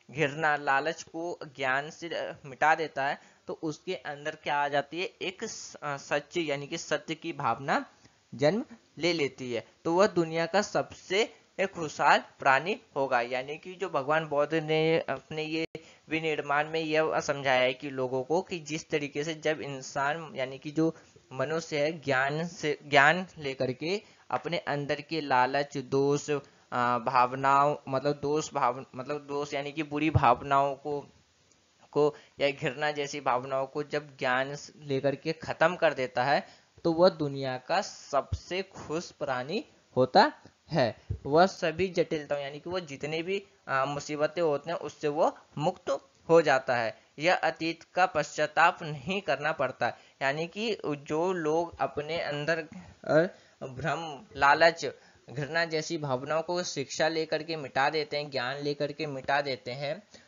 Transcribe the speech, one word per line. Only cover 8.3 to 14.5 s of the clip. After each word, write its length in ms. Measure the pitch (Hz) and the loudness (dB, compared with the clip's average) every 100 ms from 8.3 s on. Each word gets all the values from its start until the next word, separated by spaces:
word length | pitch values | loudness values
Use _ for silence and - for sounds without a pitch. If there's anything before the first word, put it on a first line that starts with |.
| 120 | 0
जन्म 300 | 143 208 302 - _ - | 2 2 -4 -14 _ -4
ले 160 | 175 | -2
लेती 400 | 170 135 - 127 | 0 -2 -4 -6
है, 140 | 113 - _ 165 | -6 -8 _ 0
तो 80 | |
वह 140 | 170 208 | 4 4
दुनिया 380 | 175 160 165 165 | 4 0 0 0
का 160 | 196 | 0
सबसे 720 | 208 151 135 - - 190 - - _ - | 0 -2 -2 -8 -4 0 0 -4 _ -4
एक 140 | 190 | -4
खुशहाल 500 | 175 151 - 151 208 - - | -4 -8 0 4 4 2 -2
प्राणी 420 | 139 135 165 247 _ 147 | 4 4 2 -6 _ -4
होगा। 260 | 135 123 | 0 2
यानी 360 | 120 127 139 165 | 0 -4 -6 -10
कि 160 | 185 | -12
जो 160 | 180 185 | -8 -4
भगवान 380 | 151 135 156 156 | -2 0 0 0
बौद्ध 260 | 143 147 | 0 2